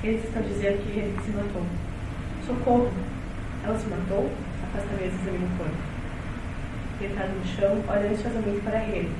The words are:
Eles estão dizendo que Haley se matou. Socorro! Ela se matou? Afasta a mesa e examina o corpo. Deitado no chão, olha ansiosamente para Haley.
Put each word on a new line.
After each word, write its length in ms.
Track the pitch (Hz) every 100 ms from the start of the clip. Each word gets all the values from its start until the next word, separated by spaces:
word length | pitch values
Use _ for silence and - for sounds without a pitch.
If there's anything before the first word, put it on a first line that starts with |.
Eles 220 | 220 226 226
estão 160 | 233
dizendo 420 | 202 190 196 202
que 160 | 208 208
Haley 160 | 196 190
se 80 | -
matou. 320 | 202 208 196 175 175 - - - - - - -
Socorro! 460 | 247 - 240 240 185 185 - - - - -
Ela 160 | 208 220
se 80 | 220
matou? 420 | 175 180 196 - - - - -
Afasta 260 | - -
a 40 | 190
mesa 140 | 185 185
e 60 |
examina 240 | 175 175 180
o 120 | 180
corpo. 200 | 156 - - - - - - - - - - - - -
Deitado 320 | 202 208 196
no 140 | 196 185
chão, 360 | 208 196 208 -
olha 220 | 202 208
ansiosamente 480 | 220 240 226 208 202
para 200 | 208 220
Haley. 300 | 214 214 175 -